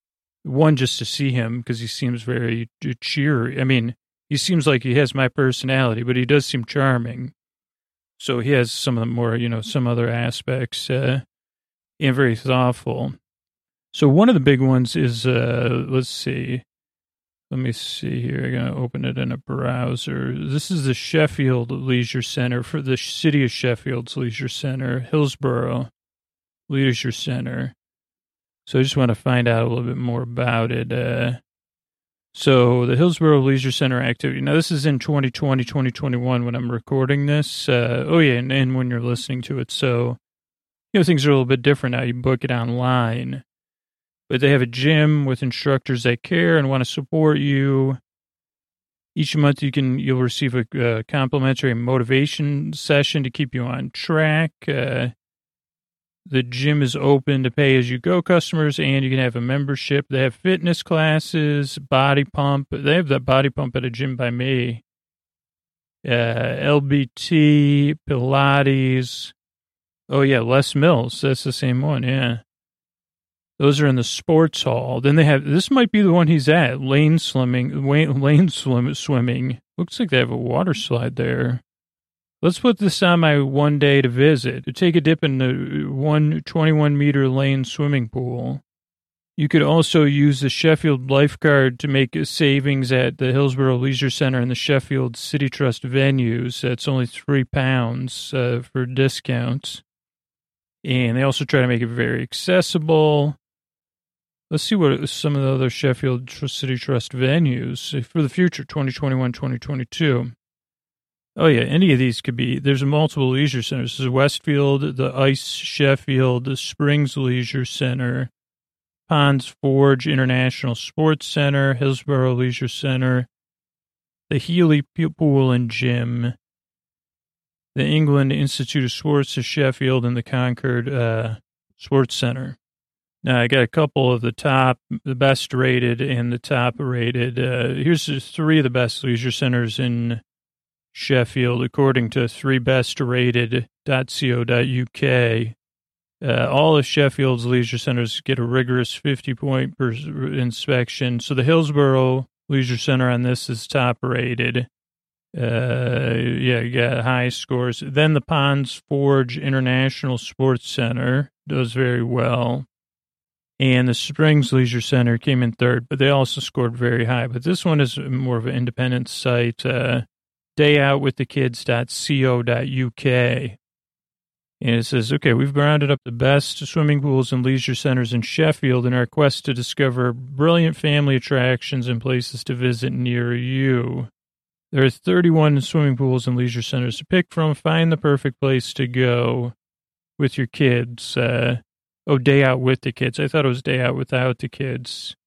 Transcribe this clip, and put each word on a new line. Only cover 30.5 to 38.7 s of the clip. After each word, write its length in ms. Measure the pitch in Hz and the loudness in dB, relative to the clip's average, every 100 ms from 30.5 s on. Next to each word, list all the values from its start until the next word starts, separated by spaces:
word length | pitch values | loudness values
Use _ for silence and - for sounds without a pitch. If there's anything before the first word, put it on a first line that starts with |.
| 117 117 | 0 -2
it. 220 | 120 120 | -2 -4
Uh, 480 | 123 123 123 123 123 _ _ _ _ _ _ _ _ _ | -4 -4 -2 -4 -6 _ _ _ _ _ _ _ _ _
so 520 | - - 131 123 123 123 | -4 4 6 6 4 2
the 100 | 127 | 2
Hillsborough 460 | 175 160 160 147 | 2 4 4 4
Leisure 280 | 135 135 127 | 4 0 0
Center 300 | - 135 123 | -2 -2 -2
activity. 400 | 127 120 135 135 | -2 -4 -4 -4
Now, 140 | 135 | 0
this 160 | 156 160 | 0 0
is 160 | 156 151 | 0 0
in 120 | 131 | -2
twenty 320 | - 147 131 | 0 -2 -2
twenty, 340 | - 143 131 | -2 -2 0
twenty 260 | 120 143 127 | -2 -2 -4
twenty-one 560 | - 139 123 123 123 120 | -4 -4 -4 -2 -2 -2
when 80 | |
I'm 180 | 123 120 | -4 -6
recording 540 | 117 - 135 131 143 143 | -6 -4 -2 0 0 2
this. 420 | 147 147 - - | 0 -2 -4 0
Uh, 380 | 123 117 123 147 | 2 2 -2 0
oh, 120 | 165 | 4
yeah, 140 | 151 | 4
and, 160 | 120 127 | 2 0
and 240 | 135 127 | 0 0